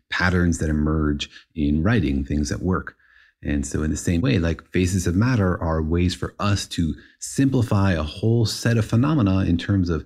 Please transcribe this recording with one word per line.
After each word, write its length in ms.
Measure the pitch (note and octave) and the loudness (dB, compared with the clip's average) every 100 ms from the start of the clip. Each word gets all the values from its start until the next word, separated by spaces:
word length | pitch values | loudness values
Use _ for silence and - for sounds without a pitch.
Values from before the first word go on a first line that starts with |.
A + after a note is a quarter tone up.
| _ | _
patterns 480 | - F2+ F2+ F2 D#2 | -2 0 2 2 2
that 120 | D#2+ | 0
emerge 600 | D#2 D2+ D#2 D2+ D2 - - _ | 0 0 0 0 -2 -6 -14 _
in 300 | E2 D2 D#2 | -4 0 0
writing, 420 | F2+ A#2 C#2 C#2 C#2+ | 2 0 0 -2 -2
things 240 | D2 C#2+ | -2 -2
that 140 | - | -4
work. 320 | F2 F2 - - _ _ _ _ | -2 -2 -4 -16 _ _ _ _
And 240 | D2+ D2 C#2 | -4 -4 -2
so 160 | D#2 | -4
in 80 | D2+ | -2
the 60 | D#2 | -2
same 240 | - E2+ | -2 0
way, 180 | C3+ A2 | 2 2
like, 280 | E2 D#2 - | 0 -2 -4
phases 340 | F#2 F2+ F#2 F2 | 0 2 2 0
of 100 | F2 | 2
matter 460 | A#2+ B2 F#2 F2 | 2 2 2 0
are 220 | E2 D#2+ | -2 -2
ways 320 | D#2 F2 F2+ - | 0 2 2 0
for 180 | F2 - | -8 -4
us 260 | G2+ G2 - | -2 -2 -4
to 260 | - D#2+ - - _ | -4 -2 -4 -12 _
simplify 720 | - - C3+ C3+ A2+ G#2 G2 | -8 0 2 2 2 2 2
a 100 | E2 | 0
whole 460 | D#2 - A2+ A#2 G#2+ | -4 -2 0 2 0
set 300 | - A#2+ A2+ | 0 0 0
of 80 | A2 | 2
phenomena 560 | A2+ C#3+ D#3+ G2 F#2+ | 2 2 2 2 2
in 180 | F#2 E2+ | 2 0
terms 300 | - G2+ E2+ | 2 0 2
of 140 | D#2 | -2